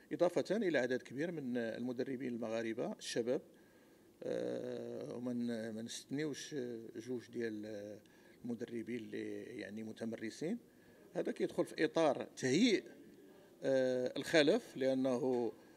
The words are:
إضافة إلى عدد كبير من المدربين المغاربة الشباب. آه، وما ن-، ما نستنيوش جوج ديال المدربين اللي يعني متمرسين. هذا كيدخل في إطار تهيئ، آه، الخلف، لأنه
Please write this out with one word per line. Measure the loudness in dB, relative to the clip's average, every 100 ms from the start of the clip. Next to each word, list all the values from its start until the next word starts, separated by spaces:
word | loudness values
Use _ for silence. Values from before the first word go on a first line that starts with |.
| -10
إضافة | 2 4 4 2 2
إلى | 4 4
عدد | 4 0
كبير | -2 -4 -4
من | -2 -2 0
المدربين | 0 -2 -4 -2 -2 -2 -4
المغاربة | -4 -2 -2 -2 -2 -4
الشباب. | -4 -4 -2 2 0 -2 -18 -20 -20 -20 -20 -20 -10
آه، | -4 -2 -2 -2 -4 -6 -6 -8 -8
وما | -6 -4
ن-، | -2 -2 -2 -4
ما | -6
نستنيوش | -8 -10 -6 -4 -2 -4 -6 -6 -4 -6 -8 -10
جوج | -6 -6 -6
ديال | -4 -4 -4 -6 -8 -10 -12 -16 -20 -20 -12
المدربين | -8 -6 -4 -6 -4 -6
اللي | -6 -6 -6 -6
يعني | -8 -10 -8 -8
متمرسين. | -8 -6 -6 -4 -6 -4 -4 -4 -8 -20 -20 -20 -8
هذا | -4 -2
كيدخل | 0 -2 0
في | -2 2
إطار | 2 6 4 4 -2 -2
تهيئ، | 2 6 6 6 0 -14 -20 -20 -20 -20 -20 -4
آه، | 2 4 4 2 0 -2
الخلف، | 4 6 8 6 2 0
لأنه | 2 4 2 2 2 2 0 -4 -16